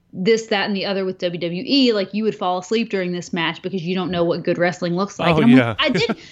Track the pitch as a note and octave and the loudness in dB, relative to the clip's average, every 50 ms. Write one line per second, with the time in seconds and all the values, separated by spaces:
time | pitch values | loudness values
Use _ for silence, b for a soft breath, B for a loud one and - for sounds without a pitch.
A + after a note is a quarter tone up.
0 | _ _ - F#3 F#3 A3 A3+ A3 A3+ - G#3+ G3 - - G3+ F#3+ E3+ G3+ G3 G3 | _ _ -8 -2 2 2 2 2 0 -2 -2 -2 0 -2 -2 -2 -2 -2 -2 -2
1 | F#3+ F#3 F#3 - F#3 F3 F3 E3+ F3 E3+ F3 F3+ - - C4+ C#4+ C4 A#3+ A3 G3+ | -4 -4 -6 -4 -4 -4 -4 -4 -6 -4 -6 -6 -4 0 2 4 4 4 2 2
2 | F#3+ F#3+ - G#3 A3 G#3+ G3+ - G3+ F3+ F3+ F#3 F3+ - A3 A#3 A3+ A3+ G#3 F#3+ | -2 -2 -2 -2 -2 -2 -2 -2 -2 -2 -2 -2 -4 -2 -2 -2 -2 -2 -2 -4
3 | F3+ F3+ F3+ F3 E3+ - - E3+ D#3+ D#3 E3+ - - F#3 F#3+ F#3+ D#3 F3 F#3 F#3+ | -2 -2 -4 -6 -6 -6 -4 -2 -2 -2 -4 -6 -8 -8 -6 -6 -4 -4 -4 -2
4 | F3+ F#3 F3+ F3 E3+ E3+ D3+ E3+ D#3+ F3+ F3 E3 F3 F3+ E3+ - F3+ F3 E3+ F3+ | -2 -2 0 0 0 0 0 -2 -2 -2 0 2 0 0 0 -2 -4 -2 -2 -2
5 | G3+ G3 - - E3+ E3+ D#3+ D#3 D3 A#2 B2 C3 A#2+ A#2 G#2+ - D4+ D#4 - - | -2 -4 -4 -2 0 2 4 6 6 8 8 8 6 4 0 0 0 0 2 0
6 | A#4 - - B B B | 0 0 -2 B B B